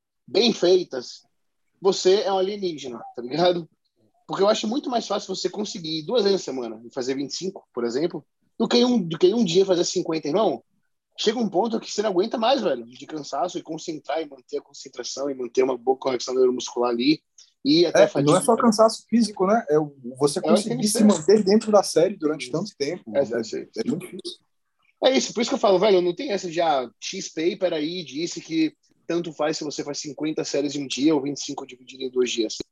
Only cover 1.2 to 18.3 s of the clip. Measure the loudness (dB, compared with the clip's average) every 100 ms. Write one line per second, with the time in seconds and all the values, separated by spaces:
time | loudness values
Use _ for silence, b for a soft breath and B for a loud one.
1.2 | _ _ _ _ _ _ 0 2 4 4
2.2 | 2 0 -2 -2 -6 -6 -10 -12 -14 -12
3.2 | -6 2 2 2 -4 _ _ _ _ _
4.2 | -10 0 2 2 -2 -4 -2 -4 -2 -6
5.2 | -6 -6 -6 -6 -8 -8 -8 -8 -2 0
6.2 | 2 0 -2 -8 -8 -12 -12 -6 -4 -4
7.2 | -6 -8 -8 -10 -12 -6 -4 -2 -4 -6
8.2 | -14 _ _ -4 2 4 4 2 -2 2
9.2 | 4 4 2 4 4 2 0 -2 -2 -4
10.2 | -2 0 0 -2 -8 _ _ _ _ -4
11.2 | -2 0 0 0 -2 -4 -4 -4 0 0
12.2 | -2 0 0 2 0 -4 -6 -18 -14 -12
13.2 | -8 -6 -6 -6 -10 -10 -10 -10 -6 -6
14.2 | -8 -14 _ -10 -10 -18 -14 -12 -10 -8
15.2 | -6 -6 -2 0 0 0 -2 -2 -2 -2
16.2 | -2 2 2 2 -4 -2 0 2 2 0
17.2 | _ _ b _ 2 4 6 6 4 4
18.2 | 4